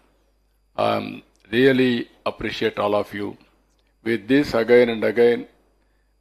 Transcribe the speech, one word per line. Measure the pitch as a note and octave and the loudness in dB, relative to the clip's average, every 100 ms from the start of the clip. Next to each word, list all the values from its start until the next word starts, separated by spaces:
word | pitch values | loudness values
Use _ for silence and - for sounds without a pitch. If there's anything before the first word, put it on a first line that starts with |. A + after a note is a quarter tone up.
| _ _ _ _ _ _ _ - | _ _ _ _ _ _ _ -4
I | G#2+ G#2+ G#2 G#2 _ _ _ | -2 -2 -6 -14 _ _ _
really | A2 C3+ B2+ B2+ A#2 - _ | 2 2 4 0 -2 -6 _
appreciate | - - A2 - A2 - | -12 -8 -10 -4 -6 -2
all | G#2 G#2 | -2 -2
of | G2 | -4
you. | G2+ G2+ A2 _ _ _ _ _ _ A2+ | -8 -12 -14 _ _ _ _ _ _ -6
With | A#2 G#2 | -6 0
this, | C3+ C#3+ A#2 | 0 2 -2
again | A2+ A#2+ A#2+ A2+ | 4 4 4 0
and | A2+ | -2
again, | G#2 A#2+ A#2+ - _ _ _ _ _ _ _ | 2 2 2 -6 _ _ _ _ _ _ _